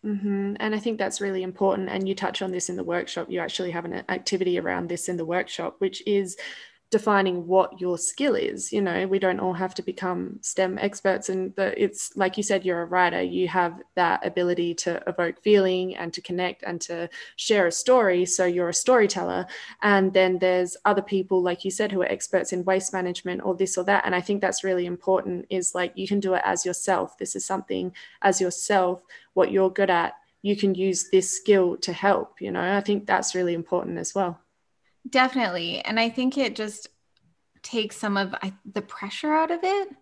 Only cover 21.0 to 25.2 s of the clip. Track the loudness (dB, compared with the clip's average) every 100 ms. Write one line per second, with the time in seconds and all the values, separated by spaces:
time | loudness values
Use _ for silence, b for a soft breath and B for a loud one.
21 | 0 -2 2 2 2 -2 -4 -2 -2 0
22 | -2 -2 0 0 0 -4 0 0 0 -4
23 | -4 -6 -6 -4 -2 0 0 0 2 2
24 | 2 -2 0 0 0 -2 0 0 -2 -4
25 | 2 2